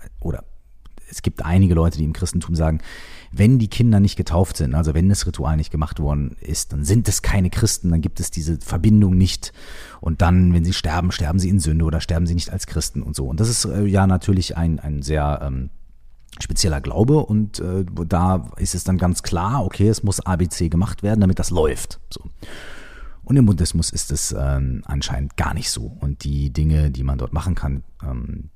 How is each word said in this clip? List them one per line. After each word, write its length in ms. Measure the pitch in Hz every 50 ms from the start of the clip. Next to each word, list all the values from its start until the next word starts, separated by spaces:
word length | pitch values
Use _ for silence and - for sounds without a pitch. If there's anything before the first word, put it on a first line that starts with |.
| - - - -
oder 240 | - 85 67 - - - - - - _ - - - - - - - -
es 120 | - -
gibt 240 | - - - - 78
einige 300 | 80 87 95 98 90 87
Leute, 220 | 82 82 82 80
die 80 | 73 78
im 80 | 76 78
Christentum 420 | - 90 - - 87 - - 85
sagen, 240 | 80 80 80 78 78 - - - - - - - - - -
wenn 280 | - - 101 113 135 127
die 80 | 113
Kinder 320 | 98 - - 120 120 107 98
nicht 160 | 101 98 -
getauft 420 | - 87 - - 87 101 - -
sind, 160 | - 80 65 65
also 200 | 80 80 78 76
wenn 160 | 82 87 95
das 160 | 104 - -
Ritual 300 | 90 - - 67 73 78
nicht 140 | 78 76 -
gemacht 280 | - 76 76 - - -
worden 360 | 76 73 73 71 71 65 - -
ist, 320 | - - - - - - 73
dann 100 | 71 71
sind 220 | 76 104 120 107
es 140 | - - -
keine 280 | - - - 104 92 87
Christen, 420 | - - 117 107 - - - 87
dann 100 | 82 82
gibt 180 | 73 85 - -
es 120 | - -
diese 260 | - 85 76 80 82 69
Verbindung 580 | - - - 85 - 110 107 107 104 92 92
nicht 360 | 90 95 - - - - - - - - - - - - - - -
und 200 | - 82 78 -
dann, 320 | 87 82 90 92 90 87 87
wenn 120 | 87 80
sie 80 | 90 90
sterben, 380 | - - 80 80 87 85 87
sterben 280 | - - 82 73 85 95
sie 100 | 90 90
in 100 | 101 98
Sünde 260 | 76 78 78 80 82
oder 160 | 80 78 82
sterben 240 | - - 82 82 87
sie 80 | 82 87
nicht 160 | 85 - -
als 160 | - 95 -
Christen 340 | - - 82 78 - - 69
und 140 | - - 76
so. 120 | - 69
Und 120 | 64 69 80
das 100 | 107 117
ist, 160 | 120 - -
äh, 200 | 98 - 101 104
ja 220 | 101 95 98 95
natürlich 500 | 95 92 90 - - 95 90 90 - -
ein, 220 | 85 85 82 80 73
ein 220 | - 76 73 71
sehr, 380 | 67 71 78 76 73 73 73 69 71
ähm, 260 | 69 65 65 64 65 - - - - - - - - - - - - - -
spezieller 420 | - - - - - - 76 71
Glaube 360 | - - - 90 110 131 151
und, 420 | 156 - - 107 107 107 98 - -
äh, 260 | - 90 92 95 92 87 90 82 87
da 420 | 82 92 85 90 92 92 87 - - -
ist 180 | - - - -
es 80 | 90 -
dann 140 | - 92
ganz 260 | 85 90 90 90 - -
klar, 420 | - 98 85 87 98 - 143 107
okay, 220 | 82 - - 98
es 160 | 110 107 - -
muss 220 | 101 95 - -
A, 100 | 95 92
B, 120 | 82 90
C 220 | 82 - - 87 80
gemacht 340 | 80 85 98 107 - - -
werden, 180 | 101 110 107
damit 180 | 101 92 92 -
das 100 | - -
läuft. 500 | 87 85 78 76 64 - - - - - - -
So. 140 | - - - - - - - - - - - - - - - - - - - - - - -
Und 140 | - 139
im 80 | 143 123
Buddhismus 440 | 104 92 76 82 - - 82 80 -
ist 220 | - - - -
es, 240 | 71 71 - - -
ähm, 460 | 52 67 69 69 67 67 65 62 57 -
anscheinend 520 | - 69 69 67 - - - 71 69 -
gar 160 | - - - -
nicht 160 | 82 - -
so. 260 | - - - - - -
Und 240 | 71 71 69 - -
die 280 | 71 71 71 71 69
Dinge, 400 | 62 76 76 78 78 76 76 73
die 120 | 64 64 65
man 140 | 67 67
dort 160 | 64 62 62 71
machen 220 | 80 90 92 85
kann, 280 | - - 73 69 65 - - - - -
ähm, 460 | 67 64 60 60 - - - 78 - -